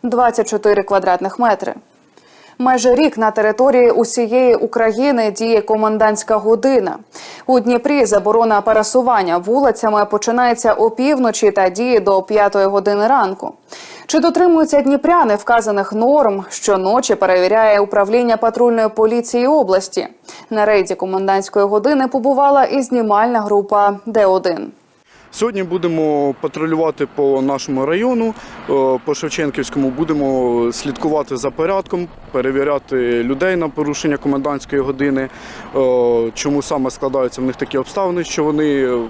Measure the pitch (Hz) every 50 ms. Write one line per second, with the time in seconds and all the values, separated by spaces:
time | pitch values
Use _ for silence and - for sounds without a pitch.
0 | - 240 214 240 247 233 226 233 214 220 220 208 - 214 208 202 190 - 202 196
1 | 180 190 180 180 185 196 190 - 240 233 202 185 196 - - - _ _ _ _
2 | _ _ _ _ _ _ _ - - - - _ 247 254 254 247 226 254 247 254
3 | 311 294 - 220 226 214 214 220 214 214 214 214 254 277 269 247 247 233 - -
4 | 233 233 - 247 240 214 226 254 254 247 233 - - 233 - 233 226 220 214 214
5 | 262 285 277 240 220 214 196 - 220 226 233 214 208 - 220 214 214 214 214 214
6 | 220 214 214 202 - - 220 214 208 214 226 220 - 269 269 247 196 175 - -
7 | - _ _ - - - - - - - 262 247 208 233 247 233 240 - - 285
8 | 240 196 208 202 180 208 214 233 233 226 214 202 202 233 220 214 214 - - 254
9 | 247 247 247 214 190 175 165 175 175 196 233 269 277 254 220 226 - 220 214 208
10 | 208 208 214 208 208 240 233 247 247 240 233 240 - 226 208 - 214 226 220 -
11 | 254 285 302 262 254 233 208 - - 208 196 202 190 185 180 196 240 254 240 214
12 | 190 202 196 190 190 - 214 208 208 202 202 202 196 196 196 202 190 202 202 202
13 | 208 233 269 269 214 190 190 190 - - - _ _ _ - - - - - -
14 | - - - 311 254 339 - 339 359 359 339 320 311 311 - 285 277 269 285 277
15 | 277 302 349 349 311 226 202 208 - - 240 233 208 214 208 202 196 196 214 214
16 | 226 247 285 302 277 220 196 196 190 - - - - - 202 190 185 190 214 254
17 | 247 - 214 - 196 185 185 185 180 185 208 220 220 220 208 202 202 202 - 214
18 | 202 196 220 240 247 240 226 226 233 226 220 - 247 240 233 226 220 214 220 -
19 | 220 220 233 240 233 - - 240 240 262 302 311 254 185 190 190 190 - - 196
20 | - - - _ _ - - - - _ 226 214 208 214 214 202 185 - 190 -
21 | - 190 190 190 190 190 196 196 196 - - 208 202 202 208 208 202 269 302 269
22 | 262 240 262 269 226 269 277 254 285 277 285 277 262 - - 277 262 240 254 247
23 | 226 214 202 208 220 240 247 226 208 208 208 202 196 202 214 202 202 202 202 202
24 | - 233 214 220 208 190 185 190 185 185 170 - 98 - - _ _ _ _ _
25 | _ _ _ - - _ - - 214 240 214 196 190 170 175 185 170 175 165 160
26 | 156 151 147 147 143 143 131 - - 151 - 151 156 160 160 160 165 160 156 -
27 | 147 127 - - 143 139 139 135 131 139 139 135 - - 139 131 131 143 165 190
28 | 226 254 254 233 226 226 214 - - - - - - - 143 139 135 135 131 127
29 | - - 147 - - 156 - - 160 143 127 - 131 - - 143 139 135 127 131
30 | 165 156 156 147 139 135 135 131 127 123 120 120 117 120 117 - - 143 131 -
31 | - 160 151 151 143 - 139 123 123 135 - - 160 175 196 196 185 - - 175
32 | 175 165 - - - - - 131 123 131 135 139 139 147 143 139 - - 139 131
33 | 123 120 120 120 117 120 135 135 170 190 185 175 165 156 135 151 151 147 147 -
34 | - 156 143 135 - 143 139 139 135 151 143 139 - - - 139 131 135 139 131
35 | 143 143 135 135 135 131 - - - - - - - - - 131 135 127 127 123
36 | 120 120 120 117 117 113 113 - - 147 143 143 135 - 160 143 131 131 - -
37 | - 135 131 139 127 123 - - 131 131 127 - 139 - - 135 131 - - 202
38 | 196 185 175 175 165 - - - 151 151 151 151 156 151 143 139 131 127 123 120
39 | 117